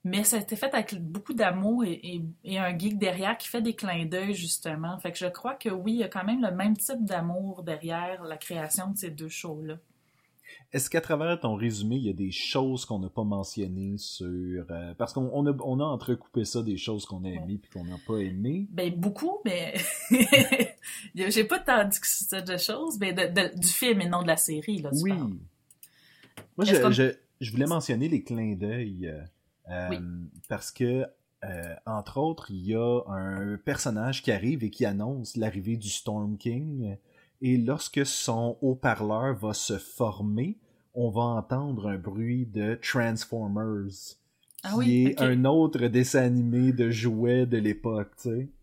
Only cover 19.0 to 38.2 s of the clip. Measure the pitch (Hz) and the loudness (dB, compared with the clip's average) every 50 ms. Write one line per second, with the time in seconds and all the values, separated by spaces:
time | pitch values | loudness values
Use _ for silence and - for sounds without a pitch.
19 | 175 208 202 - 302 349 381 427 - 214 180 175 165 151 - - - - - - | 0 0 0 0 -2 -2 -2 -2 -2 -2 -2 -2 -4 -4 -4 -4 -4 -4 -6 -8
20 | - - - 254 240 - 285 269 - - 269 269 233 - - _ - - - - | 2 4 6 6 8 8 8 8 8 6 4 2 2 0 -2 _ -14 -12 -12 -12
21 | - - - 175 190 196 220 226 214 214 359 370 370 - 247 214 202 202 202 - | -14 -10 -4 -2 0 2 4 4 4 4 2 0 4 4 6 6 6 4 2 0
22 | - - - - - - 196 190 175 185 180 175 175 - 214 262 311 330 262 202 | 0 0 0 0 -2 -2 -4 -4 -4 -4 -2 -2 -2 -2 -2 -4 -4 -4 -2 -2
23 | 202 190 180 185 180 165 175 196 185 175 - 180 170 - - - 262 247 226 196 | 0 0 2 2 0 2 4 2 2 2 0 2 2 2 2 4 4 4 4 4
24 | 175 175 180 175 175 165 160 156 - - 156 151 151 - 208 175 143 143 135 147 | 4 2 0 2 4 2 4 4 2 0 0 -2 -2 -2 -4 -2 -2 0 0 2
25 | 170 196 196 175 139 107 92 87 87 85 _ _ _ _ - _ - _ _ _ | 2 2 0 0 0 -2 -4 -6 -10 -16 _ _ _ _ -20 _ -20 _ _ _
26 | _ _ - _ - - _ - - _ _ - 196 208 190 151 123 - 123 120 | _ _ -20 _ -20 -20 _ -20 -20 _ _ 2 4 6 8 8 8 8 8 8
27 | 131 131 - - _ _ _ _ 127 110 107 120 139 156 170 160 139 - 123 113 | 6 4 4 -2 _ _ _ _ -8 -4 0 2 2 2 2 0 2 0 0 0
28 | 139 160 160 113 - - 120 113 113 107 104 92 101 104 113 123 120 107 95 90 | 2 2 0 0 0 -2 -2 -2 0 -2 -2 -2 -2 -2 -2 -2 -4 -4 -6 -6
29 | 90 82 78 73 76 85 _ _ _ _ _ _ _ 87 90 90 90 90 90 87 | -6 -8 -8 -10 -12 -16 _ _ _ _ _ _ _ -10 -8 -6 -4 -4 -4 -4
30 | 87 87 87 87 85 80 - - - - 110 98 - - - - 127 120 123 131 | -6 -8 -8 -10 -10 -12 -16 -20 -10 -8 -8 -8 -8 -12 -4 -2 0 2 2 0
31 | 135 131 _ _ _ _ _ _ - 90 90 85 82 85 82 - _ 110 110 107 | -2 -4 _ _ _ _ _ _ -10 -10 -8 -8 -10 -10 -12 -12 _ -6 -6 -6
32 | 101 - - 135 151 160 165 160 - - 101 92 90 98 110 113 117 120 120 123 | -6 -6 -4 -2 -2 -2 -2 -6 -10 -10 -10 -6 -2 0 0 2 2 2 2 0
33 | - - 98 95 95 95 95 95 101 104 104 101 _ 147 139 - - 139 110 107 | 0 -2 -6 -6 -4 -4 -4 -4 -4 -4 -6 -4 _ -4 -4 -2 -2 -2 -2 -2
34 | 110 131 135 - - - 110 98 95 123 160 139 113 104 - - 123 104 98 101 | -2 -2 -4 -2 0 0 0 2 2 0 0 0 -2 -4 0 0 0 2 2 0
35 | 104 120 139 135 113 - - 117 110 110 95 98 92 110 117 113 104 101 - - | -2 -2 -4 -6 -8 -8 -4 -2 -2 -2 -2 -4 -2 -2 -4 -2 -2 -6 -6 -6
36 | - - 107 107 104 104 107 101 - 120 117 127 151 156 143 135 117 104 98 - | -4 -4 -4 -2 -2 -4 -4 -4 -4 -4 -2 -2 -4 -4 -4 -4 -4 -4 -6 -8
37 | _ _ _ _ _ _ _ _ 131 127 127 123 117 120 143 151 - - - 143 | _ _ _ _ _ _ _ _ 2 4 4 4 4 2 0 -2 -4 -2 0 0
38 | 139 135 - - | 0 0 0 -2